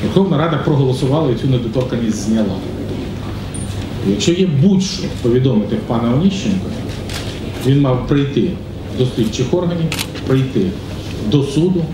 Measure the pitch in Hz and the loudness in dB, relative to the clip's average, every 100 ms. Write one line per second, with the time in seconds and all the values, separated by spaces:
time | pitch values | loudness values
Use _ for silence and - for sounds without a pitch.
0 | - 175 196 143 165 160 - 143 135 123 | 2 2 4 2 2 0 2 4 2 2
1 | 131 160 147 117 139 123 110 131 120 117 | 2 2 2 0 2 0 0 -2 -2 -2
2 | 113 98 98 110 101 95 98 - 101 95 | -2 -2 0 0 0 -2 -6 -6 -6 -6
3 | 87 - - - - - - - - - | -6 -8 -8 -8 -8 -8 -6 -6 -6 -2
4 | 196 - - 175 185 139 180 190 - - | 0 2 2 2 2 4 6 4 2 -4
5 | - - 120 123 131 110 101 110 101 117 | -6 -2 2 4 4 2 0 -4 -2 0
6 | 117 131 196 190 110 92 92 - - - | 2 4 2 2 -2 -2 -2 -6 -6 -6
7 | - - - - - - 123 139 135 123 | -6 -6 -6 -8 -8 -2 2 4 4 0
8 | - 143 139 - 95 95 - - - - | 2 2 2 0 0 -2 -8 -10 -8 -2
9 | 127 139 113 - 123 175 170 170 160 - | 0 0 -2 0 0 0 0 0 -2 -2
10 | - - - 131 131 - 95 95 - - | -6 -6 0 2 2 0 0 -2 -8 -8
11 | - - 110 143 135 156 180 180 160 | -8 -6 2 2 2 2 2 2 -2